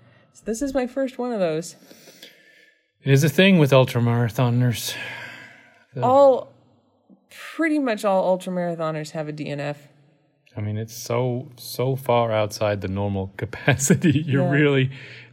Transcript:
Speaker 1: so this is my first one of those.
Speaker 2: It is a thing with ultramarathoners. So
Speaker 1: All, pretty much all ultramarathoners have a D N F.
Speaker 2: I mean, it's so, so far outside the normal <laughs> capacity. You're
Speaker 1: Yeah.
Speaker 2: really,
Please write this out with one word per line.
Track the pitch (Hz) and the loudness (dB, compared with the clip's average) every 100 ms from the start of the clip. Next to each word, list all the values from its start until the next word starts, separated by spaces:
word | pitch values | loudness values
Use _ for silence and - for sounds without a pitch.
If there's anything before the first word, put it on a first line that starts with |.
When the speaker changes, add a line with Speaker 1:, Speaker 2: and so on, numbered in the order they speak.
| _ _ _ | _ _ _
Speaker 1:
so | _ - | _ -8
this | 226 | -6
is | 285 | -4
my | 269 247 | -2 -4
first | 269 269 262 | -4 -6 -4
one | 247 | -6
of | 226 | -2
those. | 175 156 175 - - - - - - _ _ _ _ _ _ _ | -2 -2 -6 -14 -20 -20 -20 -20 -20 _ _ _ _ _ _ _
Speaker 2:
It | 135 | 2
is | 135 156 | 2 4
a | |
thing | - 190 185 | 4 6 6
with | 143 | 6
ultramarathoners. | 135 127 120 120 117 120 - 123 120 123 110 - - - - - - - - _ _ _ | 4 4 2 0 0 0 0 0 2 0 0 -6 -10 -12 -14 -16 -18 -20 -20 _ _ _
So | - | -2
Speaker 1:
All, | 226 269 277 254 - _ _ _ _ _ _ - _ - - - | 4 6 8 6 0 _ _ _ _ _ _ -20 _ -20 -12 -4
pretty | 320 302 | 0 0
much | 269 208 208 | 0 0 2
all | 190 180 185 | 2 2 0
ultramarathoners | 185 180 175 165 160 156 151 | -2 -4 -4 -4 -4 -6 -6
have | 165 151 | -8 -8
a | |
D | 151 143 | -8 -8
N | 143 | -6
F. | 143 147 - _ _ _ _ _ _ - | -8 -10 -14 _ _ _ _ _ _ -8
Speaker 2:
I | |
mean, | 104 107 | -6 -6
it's | 113 - | -8 -10
so, | - 120 127 123 127 - | -4 -2 -2 -4 -8 -16
so | - - 127 135 | -12 -6 -4 -2
far | - 120 117 | 0 2 2
outside | 107 107 - 107 104 | 0 -2 -2 -2 -2
the | 98 | -4
normal | 98 101 101 95 | -4 -4 -4 -6
<laughs> | - | -8
capacity. | 113 - - 131 - 135 175 143 156 | -12 -4 0 2 2 2 2 2 0
You're | 139 135 | 0 2
Speaker 1:
Yeah. | |
Speaker 2:
really, | 143 147 139 131 - - - - | 2 2 2 0 -4 -18 -20 -12